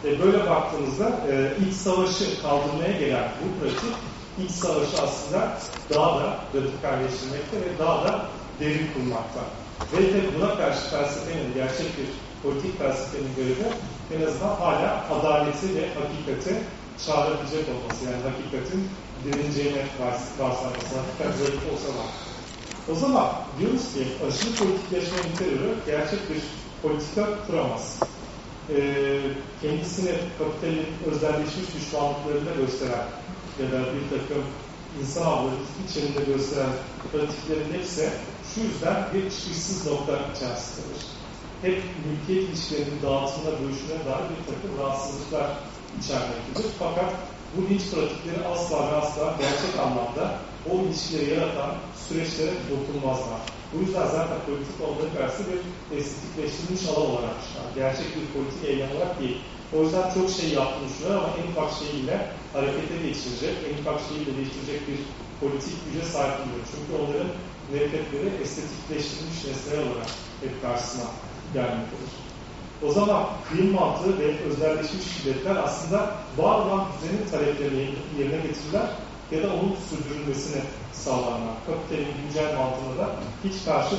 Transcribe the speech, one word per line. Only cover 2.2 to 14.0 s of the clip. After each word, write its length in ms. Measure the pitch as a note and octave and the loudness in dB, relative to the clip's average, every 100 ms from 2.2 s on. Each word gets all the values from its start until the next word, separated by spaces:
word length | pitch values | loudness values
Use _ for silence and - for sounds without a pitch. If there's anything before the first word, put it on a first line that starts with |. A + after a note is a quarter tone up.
| F3+ - | 0 0
kaldırmaya 580 | D3 C#3+ C#3+ D3+ F3 G#3 | 4 4 4 2 2 2
gelen 300 | C3+ B2 - - | 4 2 0 -2
bu 60 | F#3 F#3 | -2 0
pratik, 360 | C3+ - A3+ A#3 - - - - F3+ | 0 0 -2 -4 -6 -10 -8 -4 -4
iç 60 | |
savaşı 500 | - F3 D3+ D3 - | 0 2 4 4 2
aslında 540 | C#3 - - F#3+ - - - - - | 0 0 0 2 2 0 -6 -8 2
daha 260 | D3 E3+ C3+ | 6 6 6
da 180 | - - - C#3 | 2 0 0 0
radikalleştirmekte 1000 | C3 - C#3 C3 C3 - C3 C#3+ - G#3 | 2 0 0 2 0 0 -4 -4 -2 -2
ve 220 | F3 D#3 | -2 2
daha 240 | D#3 - - | 4 6 4
da 180 | - - - - - | 2 -2 -6 -10 -2
derin 280 | D3+ D#3 D3 | 2 2 0
kılmakta. 480 | C#3 B2 A#2 - B2 - - - - - | 0 0 0 -2 -4 -6 -8 -10 -8 0
Ve 180 | E3+ F#3+ | 6 8
tabii 200 | G3 F#3 D3+ | 6 4 4
buna 200 | F#3+ - | 2 4
karşı 220 | D3 - C#3 | 2 2 0
felsefenin, 640 | C#3+ C#3+ - D#3+ D#3+ C3 | 0 0 0 -2 -2 -2
gerçek 440 | B2+ C3 C3 D#3+ D3+ | 0 0 0 -2 -2
bir 120 | A#2+ - - - | -4 -6 -10 -4
politik 360 | C#3 C#3 B2 C3+ | -2 0 -2 0
felsefenin 560 | C#3 C3+ - C#3 C3 B2+ | 0 0 -2 -4 -2 0
görevi 300 | B2+ C3 A3+ - - - | 2 2 2 -2 -6 -8